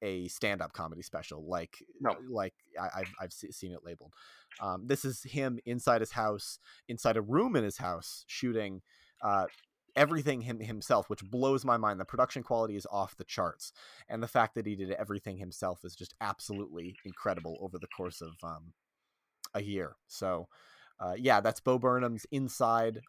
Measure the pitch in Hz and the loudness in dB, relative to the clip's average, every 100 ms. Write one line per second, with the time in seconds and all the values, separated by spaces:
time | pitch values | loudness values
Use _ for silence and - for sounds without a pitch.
0 | 104 92 90 - 107 98 80 - 82 82 | -2 -2 -4 -2 0 0 -4 -6 -8 -8
1 | - 78 - 76 78 90 82 - - - | -8 -8 -8 -10 -4 -4 -4 -12 -20 -2
2 | 123 98 127 113 95 _ _ 82 90 95 | 0 0 -4 -4 -4 _ _ -6 -6 -4
3 | 92 - 92 - 98 - 92 87 85 85 | -8 -8 -12 -10 -12 -10 -10 -10 -12 -14
4 | 80 - - - - - 98 92 120 139 | -16 -20 -20 -20 -20 -6 -4 -2 0 0
5 | 135 123 - 143 135 117 - 120 135 117 | 0 -6 -6 -2 -2 -2 -4 0 4 4
6 | 110 123 107 104 - - - - - 117 | 4 0 0 0 -6 -12 -16 -18 -10 0
7 | 120 110 104 147 247 165 104 - 90 85 | 4 4 4 4 4 4 2 -2 -2 -2
8 | - - - - 127 113 101 95 _ _ | -6 -12 -10 -4 -2 0 -2 -8 _ _
9 | _ - 107 101 90 - _ _ _ - | _ -4 2 4 2 -4 _ _ _ 4
10 | 147 160 139 127 120 117 107 110 - 113 | 4 4 2 0 -2 -6 -6 -4 4 4
11 | - 104 98 123 135 135 135 117 107 95 | 4 -6 -4 2 4 4 4 4 4 0
12 | 92 123 127 135 120 117 110 101 - 101 | -2 2 2 2 0 2 2 0 -2 -2
13 | 95 - 95 - 87 - - - - - | -2 -6 -8 -2 -2 -2 -14 -14 -20 -18
14 | - 113 117 127 110 117 107 98 95 95 | -8 -6 2 4 4 2 -4 -4 -4 -4
15 | 98 101 104 95 90 - 95 98 87 - | -4 -4 -6 -8 -10 -4 -4 -4 -10 -14
16 | 90 - 107 - - 101 98 82 87 101 | -14 -6 -6 -6 -6 -6 -6 -8 -10 -12
17 | 98 - 107 87 82 82 95 90 76 - | -14 -4 -2 -2 -4 -8 -8 -8 -10 -6
18 | 90 - 82 82 85 78 82 - _ _ | -6 -6 -12 -10 -10 -10 -14 -20 _ _
19 | _ _ _ _ - 104 101 98 78 - | _ _ _ _ -8 -6 -4 -4 -4 -8
20 | - - 95 87 90 - - - - - | -16 -4 -2 -2 -4 -16 -20 -20 -20 -6
21 | 90 101 127 104 107 - - 127 127 123 | -4 2 6 6 6 2 2 4 4 4
22 | 123 113 - 139 131 - 117 117 113 113 | 2 -2 -4 -2 -2 2 4 6 4 0